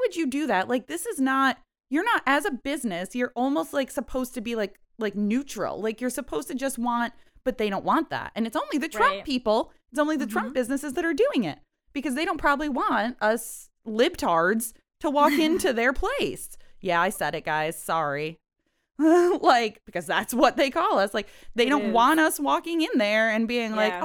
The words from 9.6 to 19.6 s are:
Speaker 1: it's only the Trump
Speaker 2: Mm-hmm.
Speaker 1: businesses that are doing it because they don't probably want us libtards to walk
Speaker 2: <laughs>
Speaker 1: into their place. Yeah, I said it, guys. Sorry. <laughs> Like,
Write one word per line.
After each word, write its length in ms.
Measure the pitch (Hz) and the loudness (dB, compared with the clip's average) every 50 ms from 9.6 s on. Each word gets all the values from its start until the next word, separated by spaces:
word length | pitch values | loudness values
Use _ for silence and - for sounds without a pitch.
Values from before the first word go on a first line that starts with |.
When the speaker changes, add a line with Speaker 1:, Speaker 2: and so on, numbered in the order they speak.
| 320 - - _ _ _ | 0 -2 -8 _ _ _
Speaker 1:
it's 80 | - 294 | 0 0
only 180 | 294 302 311 269 | 0 2 2 -2
the 80 | 294 208 | -2 -2
Trump 200 | 214 - - 233 | -2 -4 -4 -2
Speaker 2:
Mm-hmm. 60 | 285 | -2
Speaker 1:
businesses 380 | 254 247 220 277 277 - 302 254 | -4 -2 -2 -2 -4 -4 -4 -4
that 120 | 349 330 | -2 -2
are 80 | 330 330 | -2 0
doing 300 | 277 453 571 508 285 208 | 2 0 2 2 0 -2
it 160 | 151 - - - _ _ _ _ _ - | -2 -4 -8 -14 _ _ _ _ _ -10
because 220 | 277 254 311 247 | -6 -4 -4 -2
they 100 | 285 330 | -2 -2
don't 120 | 392 349 285 | -2 -2 0
probably 300 | - 302 285 262 311 302 | 0 0 0 0 -2 -4
want 460 | 233 277 403 415 277 220 208 240 240 - | -2 -2 -2 0 0 0 -2 -2 -4 -2
us 480 | 208 214 226 233 - - - - - - _ _ - 226 | 0 0 0 0 -4 -8 -14 -16 -18 -20 _ _ -12 -8
libtards 840 | 214 220 254 339 349 - 294 208 170 165 170 180 214 226 233 - - _ _ _ _ _ | 2 2 2 2 2 -2 0 2 2 4 4 4 2 0 -2 -6 -10 _ _ _ _ _
to 80 | - 311 | -4 0
walk 220 | 269 285 294 302 | 2 4 4 4
Speaker 2:
<laughs> 80 | 294 311 | 4 4
Speaker 1:
into 320 | 311 311 339 370 - 330 | 2 2 2 2 2 0
their 220 | 240 226 233 262 269 | 0 2 2 2 2
place. 640 | - - 415 539 571 - 147 - - - - - - - - - - | 0 -2 -2 -2 -2 -4 -4 -6 -8 -12 -16 -18 -20 -20 -20 -20 -10
Yeah, 180 | - 185 170 170 | -4 0 2 2
I 80 | 175 190 | 2 0
said 260 | 202 - 170 147 156 | 0 -2 -4 -4 -4
it, 100 | 156 - | -6 -4
guys. 360 | 165 156 156 156 160 170 - | -2 -2 -2 -2 -2 -4 -8
Sorry. 580 | - - 165 165 156 143 139 147 151 160 165 - _ | -6 -2 -2 0 0 -2 -2 -4 -6 -8 -8 -12 _
<laughs> 60 | _ _ _ _ _ _ _ _ _ _ - | _ _ _ _ _ _ _ _ _ _ 2
Like, 800 | 294 320 339 349 349 349 403 - - 359 269 240 | 4 6 6 6 6 4 2 2 4 4 4 4